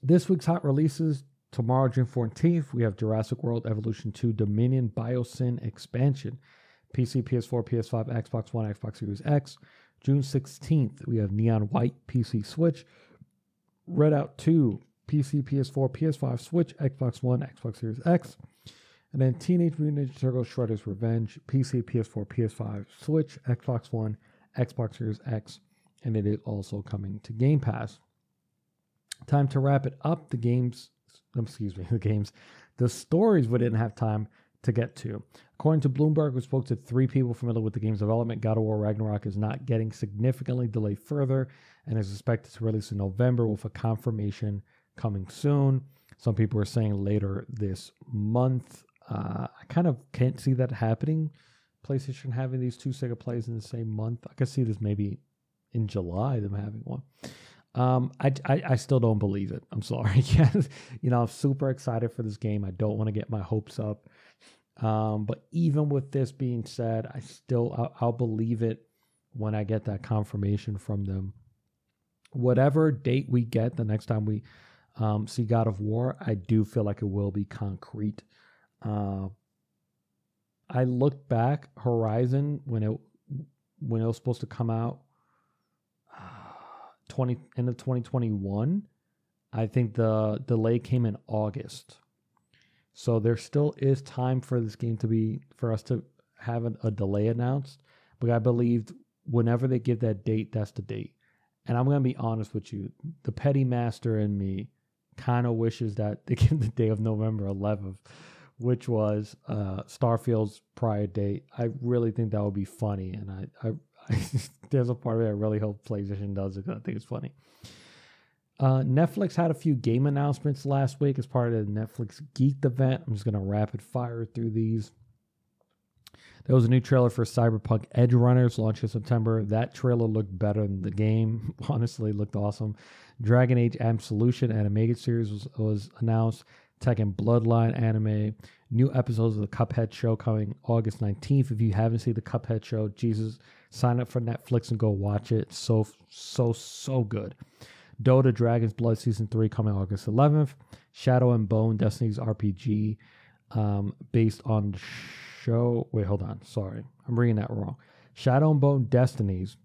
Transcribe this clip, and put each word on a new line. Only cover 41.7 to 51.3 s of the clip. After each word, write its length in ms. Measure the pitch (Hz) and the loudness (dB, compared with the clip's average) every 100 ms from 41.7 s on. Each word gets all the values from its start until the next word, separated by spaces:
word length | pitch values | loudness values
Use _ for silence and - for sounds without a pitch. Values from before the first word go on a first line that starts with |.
| _ - | _ -6
and 120 | 110 | -4
is 120 | 98 | -4
expected 440 | 104 - 117 - | -4 -2 -2 -4
to 100 | - | -6
release 280 | 110 110 - | -2 -2 -4
in 60 | 101 | -4
November, 480 | 98 95 123 123 113 | -4 2 2 2 0
with 180 | 104 110 | -2 -6
a 40 | |
confirmation 920 | - 113 110 - 110 104 - 110 101 - _ _ - | -4 -2 -2 -2 -4 -4 -4 -6 -6 -10 _ _ -8
coming 300 | 113 98 92 | -4 -4 -8
soon. 540 | - 143 143 139 135 - _ _ - | -2 2 4 4 2 -2 _ _ -6
Some 180 | - | -2
people 240 | 104 110 110 | 2 2 2
are 60 | 101 | 0
saying 280 | 120 107 101 | 0 0 0
later 420 | 101 104 98 98 - | 0 0 0 -6 -8
this 420 | 120 104 92 - _ - | -6 -4 -4 -10 _ -8
month. 760 | 113 104 117 127 127 - - _ _ - | -4 0 2 2 0 -4 -20 _ _ -10
Uh, 400 | 110 - - - | -8 -6 -6 -8
I 160 | - - | -12 -4
kind 180 | 165 175 | 0 2
of 120 | 123 - | 0 -6
can't 280 | - 127 127 | 0 0 2
see 140 | - | 0
that 160 | 127 127 | 2 0
happening. 600 | 117 110 113 143 160 156 | 0 0 0 0 -2 -2